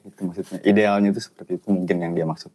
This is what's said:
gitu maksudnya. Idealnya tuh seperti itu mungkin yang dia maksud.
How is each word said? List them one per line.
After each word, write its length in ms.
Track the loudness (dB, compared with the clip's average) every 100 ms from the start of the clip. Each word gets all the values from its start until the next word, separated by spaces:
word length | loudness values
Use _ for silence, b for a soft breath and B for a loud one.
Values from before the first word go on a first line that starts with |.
gitu 260 | -18 -8 -8
maksudnya. 320 | -8 -10 -2
Idealnya 480 | 2 4 4 4 2
tuh 120 | 0
seperti 320 | -6 -14 -8 -8
itu 120 | -2
mungkin 280 | -2 0 -2
yang 140 | -2
dia 120 | -2 -4
maksud. 260 | -6 -12